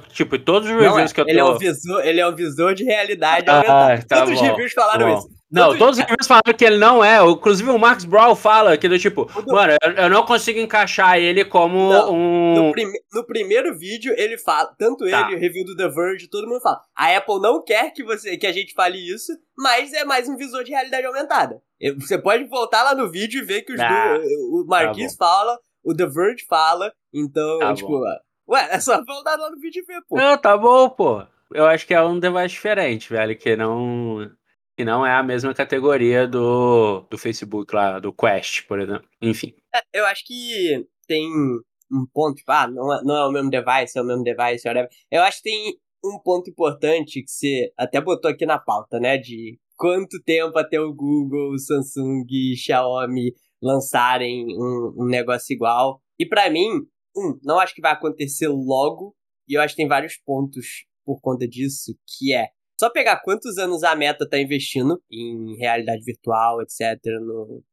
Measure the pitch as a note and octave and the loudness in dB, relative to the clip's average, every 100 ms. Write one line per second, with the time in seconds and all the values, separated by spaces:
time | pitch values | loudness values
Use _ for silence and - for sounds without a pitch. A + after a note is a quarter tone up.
0 | - - D3+ B2+ B2 F#3+ G#3+ A3+ G#3 G#3 | -2 -6 -4 -2 2 2 2 4 4 6
1 | - - D3+ E3 C3+ A#2 - C3+ E3+ F#3+ | 2 0 2 4 4 2 0 -4 -4 -2
2 | D3 E3+ F3 E3 E3+ C#3 F3 F#3+ G#3 G#3+ | 0 2 0 -2 -6 0 0 0 0 -2
3 | G3+ G3 D#3 E3+ D#3 D3 C#3 C#3 C3+ A#2 | -2 0 2 2 6 6 8 8 8 4
4 | A#2+ C3 C3 - - - B3 - G#3+ A3 | 2 2 2 2 2 2 -2 0 2 4
5 | A3+ G#3 - - _ E3+ E3+ C3+ A#3+ B3 | 2 0 -4 -18 _ 4 4 6 6 6
6 | B3+ A3+ - A#3+ A3 A3+ A3+ G#3 G#3+ B3 | 2 0 6 6 6 4 6 6 6 8
7 | G#3 A3 F3 E3 G#3+ G3 A#3 B3 A#3 B3 | 8 8 8 6 2 2 2 4 4 4
8 | F3 G3 A#3 G#3+ G#3 G#3+ A3 D#3 F#3 F3+ | 4 6 8 6 6 6 6 4 4 2
9 | F#3+ D#3+ B2 - G#3+ G3+ F#3+ D3+ D#3 F#3+ | 2 -2 -4 -6 0 4 6 4 4 2
10 | F3 G3 A3+ A#3 A3+ A3+ A3 G#3+ G3 - | 4 4 4 0 0 -4 0 0 0 2
11 | F#3 F3+ F3 F3+ G3 F#3+ E3+ F#3 F#3+ G3 | 4 4 4 2 2 4 4 4 4 6
12 | - E3+ F3 F3 E3+ E3+ D#3+ D3+ G#3+ G3+ | 4 2 2 2 4 4 4 2 -4 -6
13 | - G#3+ A#3 A3+ G3 A3 E4 F3+ F3+ A3+ | -10 -8 -6 -6 0 0 0 -6 -10 -8
14 | A#3 G#3 G#3 A3+ - D#3 D#3+ - G#3+ C4+ | -6 -2 -4 -4 -2 -2 -2 -2 -2 -2
15 | G3 A#3+ G#3 F#3 F3 E3 F3+ F3+ F3+ C#3+ | 0 0 0 -2 -4 -4 -8 -4 -4 -2
16 | F3 F#3+ F3 G#3 G#3+ B3 G3 C3+ - - | -4 -6 -10 -10 -6 -4 -2 -2 -6 -2
17 | D#3 F#3 G3 G3+ G3+ D4+ - G#3+ D4 - | 0 0 0 0 0 0 0 -2 -2 -6
18 | A3+ G#3+ G#3+ E3+ G3+ F3+ G3 - F3+ F#3 | -8 -8 -8 -6 -4 -4 -6 -2 -2 -2
19 | F3 G#3 - D#4+ _ - C4+ A#3+ C#4+ D4+ | -10 -12 -12 -14 _ -6 0 0 -2 -6
20 | D4 C4 B3 C4 C4+ B3 A#3+ C#4 C4 C4 | -2 -2 -4 -8 -10 -10 -6 -6 -4 -6
21 | B3+ C4+ D4+ C#4 D3+ - _ _ C3+ C#3 | -6 -6 -2 0 -2 -4 _ _ -8 -6
22 | C#3 F#3 D#3+ A3+ B3+ C4 A#3 A3 B3+ C4+ | -4 -2 0 0 -2 -6 -2 0 2 0
23 | A3+ E3 G#3+ B3 G3+ G3 A#3 B3 A#2+ A2+ | -2 -6 -8 -8 -6 -8 -6 -2 0 2
24 | A2+ D3+ D#3 D3 B2+ E3+ E3 F3+ D#3+ A2 | 2 0 -2 -4 -4 -6 0 0 0 -2
25 | A#3+ - F3 F#3 G#3+ A#3+ _ _ - D#3+ | -8 -2 2 2 0 -4 _ _ -6 -4
26 | F3 C#3 F#3+ B3 - E3 D#3 F3 G3+ - | -2 -2 -2 -4 -2 0 2 0 -4 -10
27 | _ C#3+ D3 C#3+ D3+ D#3+ C3 - G3+ C#3+ | _ -8 -6 -4 -2 -2 -2 -4 -4 -4
28 | A2+ - - _ - C4 F3+ C#4+ - A#3 | -4 -8 -12 _ -2 0 0 -2 0 -2
29 | A#3+ C#4 D4 D#4 D#4 D#4+ D#4+ E4+ F#4 F4 | -2 -10 -6 -4 -6 -12 -14 -14 -14 -16
30 | - - C#4 C#4+ A3+ G3+ A3+ B3+ B3+ - | -8 0 2 4 4 4 6 6 6 4
31 | F3 G#2+ G2 _ _ - D#3 D#3+ - F3 | 0 0 -6 _ _ 2 4 4 2 2
32 | E3 F3 F3+ F3+ F3+ F3+ G#3 G#3 D#3+ A2+ | 2 0 -2 -2 -4 -4 -4 -2 -2 -4
33 | - A2+ A2 A2 - A2 A2 A#2 B2 A#2+ | -4 -2 -2 -2 -2 0 0 -4 -4 -6
34 | A#2 A2 G#2 - _ _ _ - A#2 A#2+ | -6 -8 -12 -18 _ _ _ -8 -2 0
35 | C3 B2+ C3 B2 C3 C3 C#3 C3+ C3+ C#3+ | 2 0 0 -2 -4 -4 -4 -2 0 2
36 | A#2+ A#2+ B2+ B2 A#2+ B2 B2 A#2+ A2 F#2+ | 2 2 0 0 0 2 4 4 2 0
37 | - G#2+ A#2 A2+ G#2 G#2+ G2+ G#2+ G2+ F#2+ | -8 -12 -10 -10 -8 -10 -4 -2 -2 -4
38 | G2+ F#2 A#2 G2 - - - G2 G2 G2+ | -8 -2 0 0 -4 -10 -8 -6 -6 -8
39 | - _ A2+ A2 - - _ B3 - F#3+ | -14 _ -4 -4 -8 -16 _ -6 -6 -2
40 | G#3 G3 - B3 A#3+ A3+ F3 C#3 - _ | -2 -4 -10 -14 -10 -4 -2 -2 -6 _
41 | - D#3 D#3 D#3 C#3 A#2+ - _ _ C3+ | -6 -4 -2 -2 -2 -4 -10 _ _ -6
42 | B2+ - D3+ C#3 - C#3 B2 B2 C3 C#3 | -4 -4 -4 -4 -2 -2 -2 -4 -4 -4
43 | C3+ D3 C#3 C#3 C#3 C3 A#2+ C3 B2 - | -2 -2 -2 -2 -2 -2 0 -2 -2 -4
44 | B2 B2 A#2+ A#2+ A#2+ A#2+ A#2+ A#2+ B2 _ | -4 -4 -4 -4 -4 -4 -4 -4 -6 _
45 | _ D#3+ F#3 - A3 G#3+ G#3+ - _ _ | _ 0 0 -2 -8 -8 -8 -12 _ _
46 | F#3+ G3+ - F3+ F3+ - D#3+ C#3+ D3+ D#3+ | -12 -8 -4 -4 -4 -4 -4 -2 -2 -2
47 | D3 C3+ - - C#3+ C3+ A#2+ - B2 C#3+ | -2 -10 -14 -8 -4 -4 -4 -6 -4 -4
48 | D#3 F3+ E3 C#3 D#3+ D3 - G#2+ - A#2 | -2 -2 -2 -4 -2 -2 -4 -6 -6 -6
49 | B2 C3+ A#2+ A#2 A2+ A#2+ _ - E3+ F3+ | -2 -2 -6 -16 -16 -18 _ -6 -2 -2
50 | F#3+ F#3 - D#3+ D#3+ D#3+ D3+ D#3 D#3 C#3+ | -6 -8 -4 -2 -2 -4 -2 -4 -6 -6
51 | C#3+ D3 C#3 C#3+ C#3+ C#3 C#3 D3 C#3 - | -4 -2 -2 -6 -6 -8 -4 -4 -4 -8
52 | C3+ C3+ B2 C3+ C3 B2 - C3 B2+ B2+ | -6 -6 -6 -4 -4 -4 -2 -2 -2 -4
53 | B2+ B2+ B2 - _ _ C3 C3+ C3+ - | -4 -4 -6 -8 _ _ -4 -2 -2 0
54 | B2 B2+ B2 B2 A#2 G#2 B2 B2 A#2 - | 0 0 -4 -8 -10 -8 -6 -6 -8 -6
55 | B2 B2 A#2 B2 - B2 A2+ A#2 C3+ C3+ | -4 -2 -2 -6 -6 -4 -2 0 0 -4
56 | _ - E3 G3+ F#3 D#3 G#3 F#3 - _ | _ -10 -4 0 0 0 -2 -4 -8 _
57 | _ - F#3+ B2+ C#3 E3 F#3 - D#3+ D3+ | _ -8 -8 -6 -2 0 0 -2 -4 -2
58 | D#3+ - C#3 - D#3 C#3 C3 C3 D3 D#3+ | -4 -6 -8 -4 -4 -4 -2 0 -2 -4
59 | G3 - _ _ - C#3+ D3+ - D3+ C#3+ | -12 -20 _ _ -6 -2 -2 -2 -2 -2
60 | D#3 - - C3+ C#3 C3 B2 - - _ | -4 -10 -8 -6 -6 -10 -16 -18 -20 _
61 | - C3+ C3+ B2 B2 A#2 C#3 C#3 - - | -12 -8 -6 -6 -6 -6 -8 -8 -12 -16
62 | _ - C3+ B2+ A2 _ _ - A#3 C4+ | _ -8 -4 -2 -4 _ _ -4 -2 0
63 | A#3 F#3 - G#3 B3 F#3+ F#3 F3 E3 D#3 | 0 0 -2 -6 -6 -8 -6 -2 -2 0
64 | D3 D3 - C#3 C#3 C#3+ C#3 C3+ C3 F3 | -2 -2 -4 -4 -2 -4 -4 -4 -2 -2
65 | _ A2+ A#2 A#2 A2 A2 A#2+ A#2 A2+ A2+ | _ -16 -12 -12 -12 -8 -4 -4 -4 -8
66 | A#2 A2+ - A2+ A#2 A#2 A2+ - A2+ A2 | -10 -12 -4 0 0 -2 -8 -8 -6 -6
67 | - A2+ A2+ A2+ A2 A#2 - | -8 -8 -8 -12 -12 -18 -20